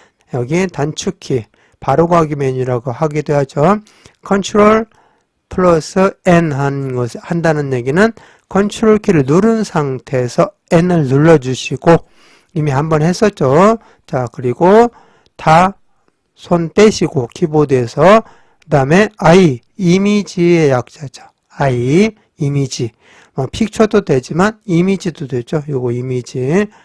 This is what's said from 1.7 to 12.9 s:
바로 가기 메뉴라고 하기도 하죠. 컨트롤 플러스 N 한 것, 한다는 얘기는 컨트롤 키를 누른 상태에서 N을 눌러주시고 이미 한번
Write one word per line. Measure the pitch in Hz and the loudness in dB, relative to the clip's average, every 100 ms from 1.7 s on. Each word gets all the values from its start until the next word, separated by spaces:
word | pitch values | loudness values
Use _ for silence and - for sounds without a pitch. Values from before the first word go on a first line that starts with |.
| _ | _
바로 | - 139 170 | -2 0 2
가기 | 170 156 147 | 2 0 -2
메뉴라고 | 135 127 127 123 131 | -4 -4 -4 -4 -6
하기도 | 120 156 147 143 | -4 -4 -4 -2
하죠. | 143 139 139 160 208 - _ _ _ | -2 -2 0 0 0 -4 _ _ _
컨트롤 | - 196 - 208 214 220 226 _ _ _ _ _ _ | -4 -4 -2 2 4 2 -2 _ _ _ _ _ _
플러스 | - 180 160 - 196 190 - | -2 2 2 0 -2 -2 0
N | 190 170 165 | 0 2 2
한 | 135 139 139 135 | -2 -4 -4 -6
것, | 127 120 - | -4 -6 -8
한다는 | - 170 165 151 139 | -8 -4 -2 -2 -4
얘기는 | 123 123 165 226 - - _ _ | -4 -2 0 0 -2 -18 _ _
컨트롤 | 190 208 - 220 214 | -2 -2 0 0 2
키를 | 214 165 131 | 2 0 2
누른 | 170 226 220 | 2 2 0
상태에서 | 202 165 143 131 - 127 123 - 170 - _ | -2 -4 -4 -6 -6 -4 -2 -2 -2 -4 _
N을 | 170 180 170 | 0 2 0
눌러주시고 | 135 135 165 160 127 123 - 135 170 165 - _ _ _ _ | 0 2 4 4 2 -6 -8 -2 2 2 0 _ _ _ _
이미 | 160 151 | -6 -2
한번 | 160 165 | -2 0